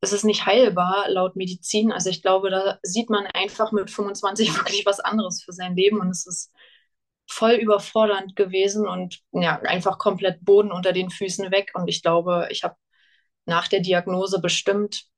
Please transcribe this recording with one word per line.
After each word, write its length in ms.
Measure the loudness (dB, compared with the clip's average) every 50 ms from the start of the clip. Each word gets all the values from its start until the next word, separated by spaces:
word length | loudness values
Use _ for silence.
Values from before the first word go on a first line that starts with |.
es 120 | -4 -2 -4
ist 100 | 0 2
nicht 220 | 2 0 2 2
heilbar 640 | 2 6 6 6 6 4 2 0 0 0 -2 0 0
laut 260 | 0 0 0 -2 -2
Medizin. 560 | -4 -6 -6 -8 -10 -10 -2 -2 0 2 2
Also 200 | 0 0 -2 -4
ich 100 | -4 -2
glaube, 300 | _ 2 2 2 2 0
da 260 | 0 0 0 -2 -4 -4 -8
sieht 260 | -6 -4 -4 -2 0
man 160 | 0 -2 -2 -2 -4
einfach 380 | -4 -4 -4 -2 -2 -2 0
mit 180 | 0 -2 -4 -4
fünfundzwanzig 680 | -6 -6 -6 -6 -6 -4 -4 -4 0 0 0 0 2
<laughs> 0 |
wirklich 300 | -2 -2 -2 -2 -2 0
was 140 | 0 0 0
anderes 420 | -2 -2 -2 -2 -2 -2 -6 -10 -14
für 80 | -16
sein 240 | -14 -12 -8 -6 0
Leben 240 | 4 4 4 4 2
und 100 | -2 -2
es 160 | -4 -4 -8 -10
ist 260 | -10 -12 -12 _ _ _ -20 _ _ _ _ _ _ _ _ _ _ _ _ _
voll 260 | -6 0 4 4 4
überfordernd 840 | 4 4 4 2 2 2 -2 2 2 4 4 2 0 -4 -8 -2
gewesen 520 | -2 -2 0 2 2 2 2 2 0 -2 -2
und 340 | -2 -6 -8 -10 -12 -16 _ _
ja, 280 | -4 -2 0 0 0 -2 -2
einfach 340 | -2 -2 0 0 -2 -4 0
komplett 480 | 0 -2 0 0 -2 -2 -2 -2 4
Boden 260 | 6 6 6 6 4
unter 220 | -2 -2 -2 0 0
den 160 | 0 -2 -6
Füßen 420 | -6 -8 -8 -6 -6 -6 -6 0
weg. 200 | 0 0 0 0 -6
Und 140 | -2 0 0
ich 160 | 0 0 0
glaube, 440 | 2 2 2 2 2 0 0 -2 -4
ich 120 | -6 -6 -6
hab 140 | -8 -8 _ _ _ _ _ _ _ _ _ _ _ _ _ _
nach 220 | -2 -2 -2 0 2
der 120 | 0 0
Diagnose 600 | 2 2 2 0 2 0 -2 -2 -2 0 -2 -2
bestimmt 680 | 0 -2 -2 -2 0 0 0 0 0 -4 -6 -10 -14 _ _